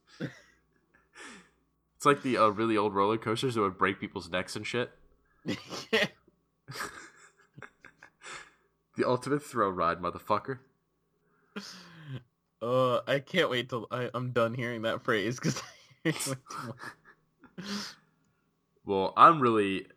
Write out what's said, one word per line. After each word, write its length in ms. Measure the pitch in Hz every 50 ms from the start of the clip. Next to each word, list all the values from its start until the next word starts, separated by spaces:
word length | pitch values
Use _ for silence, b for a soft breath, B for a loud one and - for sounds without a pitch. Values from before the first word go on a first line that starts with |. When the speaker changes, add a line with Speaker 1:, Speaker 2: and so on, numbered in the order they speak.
| _ _ - -
Speaker 1:
It's 1900 | - - - - - _ _ _ _ _ _ _ _ _ _ _ _ _ - - - - - - - _ _ _ _ _ _ _ _ _ _ - -
like 160 | 147 143 139
the, 160 | - 131 117
uh, 120 | 92 110 107
really 280 | 98 104 113 113 110
old 160 | 101 104 107 95
roller 240 | 98 98 104 113
coasters 380 | 110 - 110 107 - 139 127 113
that 60 | 113
would 180 | 101 95 90 -
break 200 | 92 95 101 -
people's 300 | 107 98 - 98 87 85
necks 260 | 87 92 92 - -
and 120 | 107 107
shit. 240 | - - 120 123 - - - - - _ _ _ _ _ _ -
Speaker 2:
<laughs> 480 | 156 - - - - - - - -
Yeah. 140 | - 202 202 - - _ _ _ _ _ _ _ _ _ _ - - - - - - - - - - - - - _ _ _ _ _ - - - _ _ - - _ _ - - _ _ B B B B B B B B B B B B _ _ _
Speaker 1:
The 120 | 117 -
ultimate 360 | - 127 127 - 131 143 143 -
throw 260 | - - 117 104 98
ride, 300 | 90 90 82 82 85 87
motherfucker. 600 | 90 87 - - - - 107 101 - 127 135 123 - _ _ _ _ _ _ _ _ _ _ _ _ _ _ _ _ _ - 208 B B 180 185 175 175 170 160 156 147 135 B B _ _ _ _ _ _ -
Speaker 2:
Uh, 380 | 110 117 127 131 131 123 120 113 -
I 120 | - 135 139
can't 300 | 135 - - 185 151 104
wait 200 | 123 120 123 127
till 180 | 131 117 104 -
I, 180 | - 127 123 - -
I'm 180 | 120 123 127
done 220 | 123 127 117 113 117
hearing 260 | 127 123 120 120 113 110
that 200 | 113 92 - -
phrase, 360 | 131 117 104 92 113 127 -
'cause 220 | - 156 135 - - - - -
<laughs> 260 | - - - _ -
I 40 | 160
hear 40 | 156
it 140 | - -
way 80 | 139 135 131 - -
too 180 | - - -
much. 1000 | 117 110 - - - - _ _ - - _ _ _ _ _ - - _ 175 190 202 202 202 B B B B B B B _ _ _ _ _ _ _ _ _ _ _ _ _ -
Speaker 1:
Well, 280 | 98 98 95 95 92 -
I'm 240 | 107 131 165 165 151
really 460 | 127 120 113 107 101 98 95 92 95 - -